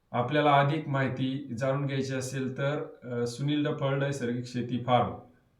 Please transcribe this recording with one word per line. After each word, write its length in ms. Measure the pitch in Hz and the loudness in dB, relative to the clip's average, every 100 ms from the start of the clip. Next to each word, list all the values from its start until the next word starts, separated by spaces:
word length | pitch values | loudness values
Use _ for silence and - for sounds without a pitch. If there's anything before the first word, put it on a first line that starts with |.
| _ | _
आपल्याला 480 | 120 120 147 147 139 | -2 0 4 6 6
अधिक 280 | 143 156 151 | 6 2 0
माहिती 680 | 139 131 - 131 135 - 113 | 0 0 0 -2 -4 -6 -4
जाणून 280 | 135 139 139 | -2 0 0
घ्यायची 280 | 135 127 | -2 -2
असेल, 440 | 131 123 135 127 - | -4 -4 -4 -4 -2
तर, 260 | 139 147 - - | -2 -2 -6 -12
अ, 220 | 120 120 120 | -6 -2 -2
सुनील 400 | 120 143 147 143 | -2 0 0 0
डफळ 320 | 120 139 139 | 0 0 0
नैसर्गिक 460 | 139 143 120 123 - | 0 -2 -2 -4 -4
शेती 380 | 127 110 123 | -6 -4 -2
फार्म 300 | - 123 - - - _ _ | 4 4 4 -2 -14 _ _